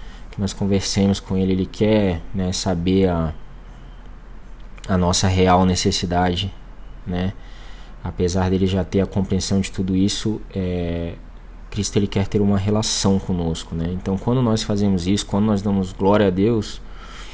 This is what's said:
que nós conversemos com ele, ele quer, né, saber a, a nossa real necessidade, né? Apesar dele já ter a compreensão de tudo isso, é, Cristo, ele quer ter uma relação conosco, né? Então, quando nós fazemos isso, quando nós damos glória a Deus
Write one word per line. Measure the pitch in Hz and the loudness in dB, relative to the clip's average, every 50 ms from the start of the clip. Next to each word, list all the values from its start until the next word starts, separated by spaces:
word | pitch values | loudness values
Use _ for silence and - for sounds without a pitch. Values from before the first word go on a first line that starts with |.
| - - - - - - | -14 -14 -14 -14 -14 -12
que | - - | -6 -4
nós | 101 95 - | -4 -4 -2
conversemos | - 101 98 98 95 - - - 104 98 98 98 - | -2 0 2 2 2 2 0 2 2 4 4 2 0
com | - - 95 | -2 -2 0
ele, | 95 95 92 | 2 2 2
ele | 95 92 95 | 2 2 0
quer, | 87 - - 107 107 110 107 104 95 87 82 - - - | -2 0 2 4 4 6 6 4 4 2 -2 -4 -4 -4
né, | 98 92 92 | -2 0 0
saber | 92 - - 101 90 85 85 92 92 95 95 | -2 -2 0 0 0 0 2 4 4 4 4
a, | 90 87 82 80 78 - - - - - - - - - - - - - - - - - - - - - - - - - - - - - - - | 4 4 2 0 -2 -4 -8 -12 -14 -16 -16 -16 -16 -18 -16 -16 -16 -16 -16 -16 -16 -16 -16 -16 -16 -16 -16 -16 -16 -16 -16 -14 -16 -14 -12 -2
a | - 98 | 0 2
nossa | 92 90 87 90 - - | 4 4 4 4 4 2
real | 98 92 92 92 92 90 90 92 | 2 4 6 6 8 8 8 6
necessidade, | 92 90 87 - 101 92 - - 87 87 87 90 92 90 90 98 98 - - - - - - - - - - - | 6 4 2 2 2 0 0 0 0 2 2 2 2 0 0 -4 -6 -8 -10 -14 -16 -16 -16 -14 -14 -14 -12 -8
né? | - 87 87 92 95 - - - - - - - - - - - - - - - | -6 -4 -2 -2 -4 -4 -6 -12 -16 -16 -16 -14 -16 -14 -14 -16 -16 -14 -12 -10
Apesar | 92 87 - 92 87 87 95 92 92 | -8 -4 -2 0 0 2 2 2 2
dele | 92 92 95 | 2 2 2
já | 92 95 95 87 | 2 2 0 0
ter | - - 98 | 0 0 0
a | 95 | 0
compreensão | - - 104 95 - 101 92 92 - 101 98 | 2 0 -2 0 0 0 -2 0 2 0 0
de | 98 - | 0 0
tudo | - - 95 92 95 | -2 -4 -2 0 2
isso, | 95 95 101 - - - 110 107 113 - - - | 2 2 2 2 0 -2 -2 -4 -4 -6 -8 -6
é, | 98 92 90 90 87 87 85 85 85 85 85 82 - - - - - - - - - - - | -4 -2 -2 -2 -2 -2 -2 -2 -4 -4 -6 -8 -10 -14 -18 -18 -18 -18 -18 -18 -18 -14 -8
Cristo, | - 104 98 - - | -6 -4 -4 0 0
ele | 110 101 | 0 0
quer | 98 - 104 98 | 2 0 0 0
ter | - - 104 | 2 2 2
uma | 101 101 101 | 4 4 2
relação | 98 98 107 104 107 110 - - - - 101 98 98 | 2 2 2 2 2 0 0 0 2 2 4 2 2
conosco, | - - 95 87 85 82 80 - - - 85 | 2 0 -2 0 0 -2 -2 -4 -6 -6 -4
né? | 82 82 87 90 | -4 -4 -2 -4
Então, | 90 - 101 95 | -4 -2 -2 -2
quando | 95 - 117 120 131 | -2 0 0 2 2
nós | 127 113 110 110 - | 2 2 2 0 0
fazemos | - 110 101 104 101 95 90 85 | 0 0 2 2 2 2 2 2
isso, | 92 101 101 - | 2 0 0 0
quando | - - 101 104 | 0 0 2 2
nós | 110 107 98 | 2 2 2
damos | 98 104 101 98 95 90 - | 2 0 0 0 0 -2 -2
glória | - 101 95 104 107 107 | 0 2 4 4 6 4
a | 98 | 4
Deus | 90 92 98 113 120 110 104 - - - - - - - - - - - - - | 4 4 2 2 2 2 0 -4 -8 -10 -12 -14 -14 -14 -14 -14 -14 -14 -14 -14